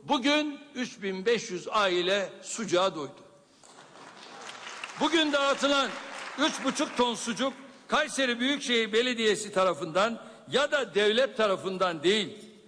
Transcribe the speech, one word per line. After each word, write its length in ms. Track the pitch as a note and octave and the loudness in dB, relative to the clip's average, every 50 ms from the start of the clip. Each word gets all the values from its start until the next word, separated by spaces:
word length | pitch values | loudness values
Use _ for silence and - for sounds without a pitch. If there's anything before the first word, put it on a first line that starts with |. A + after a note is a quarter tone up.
bugün 580 | - - C#4+ C4+ A3+ C#4+ D4 D4+ D4+ D4+ C#4 - - - - | -2 0 0 2 4 4 4 4 2 0 -4 -10 -14 -12 -8
üç 280 | B3 B3 - - - | -6 -6 -6 -6 -6
bin 240 | G3+ G3 F#3+ F#3+ F#3+ | -6 -4 -4 -2 0
beş 240 | A#3 A#3+ G3+ - - | 2 2 0 0 -4
yüz 180 | F#3 E3 - - | -8 -8 -6 -2
aile 640 | - G#3+ G3+ F#3+ F3 F3+ F3 F3+ G3 G3+ F#3 E3 - - | 0 2 2 2 2 2 2 2 2 0 0 -4 -8 -12
sucuğa 520 | - - - A3+ A3+ D#3+ E3+ F3 F#3+ G3 D#3+ | -12 -10 -8 -6 -2 2 2 4 4 2 0
doydu. 180 | D#3+ C#3 B2+ - - - - - - _ _ _ _ - - - - - - - - - - - - - - - - - - - - - - - - - - - - | -2 -8 -10 -12 -16 -20 -20 -20 -20 _ _ _ _ -20 -20 -20 -20 -20 -20 -20 -20 -20 -20 -20 -20 -18 -18 -18 -16 -16 -14 -14 -14 -14 -14 -14 -12 -12 -10 -4 0
Bugün 320 | - - D#4+ E4 D#4 D4 | 0 2 4 4 4 4
dağıtılan 560 | C#4+ C#4 C#4 C#4 C4 - A#3 C#4 C#4+ C#4 C4 G3+ E3+ - - - - - - - - - | 2 2 2 2 2 2 2 2 4 4 2 0 -4 -8 -12 -12 -12 -12 -12 -8 -2 0
üç 260 | D4 D#4 - - A3+ | 0 0 0 -2 -4
buçuk 320 | C4+ - - D4+ A#3+ - | -2 0 -2 -2 -2 0
ton 180 | - A#3 A#3+ A3+ | 0 0 0 0
sucuk 380 | - - A#3 G#3+ F3+ B3+ C4+ B3+ - - - - - - - | -4 -6 -6 -4 -2 -2 -2 -4 -6 -16 -20 -20 -16 -6 -2
Kayseri 520 | - C#4+ D#4 B3 - C4+ C4+ B3 A#3+ A#3 | 0 0 0 0 0 0 0 0 0 0
Büyükşehir 520 | B3 C4+ D4 C#4 - - B3 A#3 A3+ G#3 | 0 0 0 0 0 0 2 2 2 2
Belediyesi 600 | G#3 A3+ B3 B3+ B3 A3+ A3+ G#3+ G3 G#3 G#3 G#3 | 2 2 2 2 0 2 2 2 2 0 -2 -2
tarafından 680 | - F#3 F#3 F#3 E3+ E3+ F3+ E3 D#3 F#3 G#3 A#3 A3+ - - - - - - B2 | 0 2 2 2 2 -2 -4 -2 0 2 2 2 0 -4 -12 -18 -20 -20 -8 -2
ya 220 | D3 B3 D4 C#4+ | 0 0 0 2
da 220 | D4+ C#4+ B3 G3 D#3 | 0 0 -2 0 0
devlet 420 | G3+ G#3+ G#3 G#3+ B3 C4+ C4+ - | 2 2 4 4 4 2 2 2
tarafından 680 | - A3 G3+ F#3+ D3 E3+ F#3+ F#3+ F3+ F#3+ F3+ E3+ D3+ | 2 2 2 2 0 -2 -4 -2 0 0 0 0 2
değil. 360 | D3+ F#3 G#3+ A3 F#3 C#3 - - - - - - - | 2 2 2 2 0 -4 -8 -14 -18 -20 -20 -20 -20